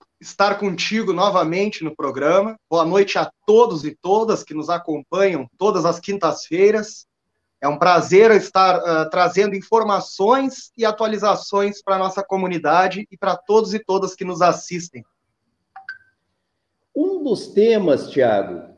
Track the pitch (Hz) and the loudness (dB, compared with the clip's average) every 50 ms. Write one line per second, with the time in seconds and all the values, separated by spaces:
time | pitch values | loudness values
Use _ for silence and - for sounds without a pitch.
0 | _ _ _ _ - - - - 196 202 196 202 208 196 175 - - - 208 220 | _ _ _ _ -20 -10 -2 0 0 0 0 -2 -4 -6 -4 -4 -6 -4 -4 -2
1 | 220 180 180 170 185 208 190 185 165 156 165 185 202 214 208 - 160 156 151 - | -2 -2 -2 0 0 0 2 0 0 0 0 -2 -2 -2 -4 -6 -10 -10 -8 -8
2 | 147 139 123 131 143 147 170 190 196 220 220 - _ _ 160 170 160 160 180 202 | -8 -6 -6 -2 0 2 2 2 2 0 -6 -12 _ _ 0 0 0 2 2 0
3 | 196 196 - 190 160 202 - _ _ - 214 226 240 220 185 156 143 151 - - | 0 0 -2 -4 -4 -4 -8 _ _ 4 4 6 6 4 2 -4 -8 -10 -12 -8
4 | - 175 196 214 226 220 196 - - - 151 156 147 - 175 170 170 - 156 143 | -4 -2 0 0 0 0 -2 -4 -6 -8 -10 -10 -6 -4 -6 -6 -4 -6 -8 -8
5 | 139 _ - 185 196 196 - - 127 123 _ - 185 214 202 185 160 170 165 170 | -8 _ -2 0 0 0 0 -2 -6 -10 _ -2 0 0 0 2 0 0 -2 -2
6 | - - 196 196 175 160 143 - - - 156 175 196 208 214 220 208 - - - | -6 -8 -6 -2 -2 -2 -4 -4 -6 -6 0 4 4 4 4 2 -2 -8 -14 -20
7 | - _ _ _ _ _ _ _ _ _ _ _ - 143 147 147 - 147 175 170 | -20 _ _ _ _ _ _ _ _ _ _ _ -4 -4 -2 2 4 4 4 4
8 | 151 - 170 190 220 226 220 190 - - - 190 190 185 180 175 - 175 165 160 | 4 4 6 6 8 8 6 4 2 0 0 2 4 4 2 0 0 -2 0 0
9 | 160 156 - 180 180 175 175 180 165 156 190 196 - - 214 226 214 208 208 180 | -2 -2 0 0 0 2 2 0 0 0 -2 -8 -4 0 0 0 2 2 0 -2
10 | - - - - 190 208 247 269 269 269 - - - - _ - 226 214 214 214 | -4 -6 -6 -2 2 2 2 2 2 -2 -6 -10 -16 -20 _ -2 -2 -2 0 0
11 | 226 220 214 202 190 214 190 - - - - 202 202 202 202 - - - 190 190 | -2 -2 -2 0 0 0 0 0 -2 -4 -2 -2 -2 -2 -4 -6 -4 -4 -2 -2
12 | 185 190 185 - 196 - 190 190 185 180 180 160 147 147 156 175 185 190 175 190 | -2 -2 -4 -6 -6 -4 -4 -4 -4 -4 -4 -2 0 2 2 2 2 2 -2 -6
13 | 214 - - - - 196 175 - - - 208 220 220 190 196 214 - - 185 196 | -12 -14 -14 -6 -4 -4 -4 -4 -2 0 0 2 2 0 -4 -6 -4 -2 -2 -2
14 | 185 180 185 - 190 180 185 165 180 175 160 165 - - 175 175 165 - - 123 | -2 -4 -6 -8 -10 -8 -2 0 2 0 0 0 -6 -10 -12 -12 -12 -12 -16 -20
15 | 113 _ _ _ _ _ _ _ _ _ _ _ _ _ - - 762 1077 1077 1077 | -20 _ _ _ _ _ _ _ _ _ _ _ _ _ -20 -20 -20 -20 -20 -20
16 | 1077 1077 _ _ _ _ _ _ _ _ _ _ _ _ _ _ _ _ - - | _ _ _ _ _ _ _ _ _ _ _ _ _ _ _ _ _ _ -6 -4
17 | 311 381 392 359 294 277 214 - - - - 202 208 226 226 214 196 165 139 117 | -4 -4 -4 -4 -4 -4 -4 -6 -6 -4 0 2 4 4 4 2 2 2 0 0
18 | - - - 143 127 117 107 101 95 87 90 82 - - - | -2 -2 0 2 2 2 2 0 -2 -4 -8 -12 -14 -18 -20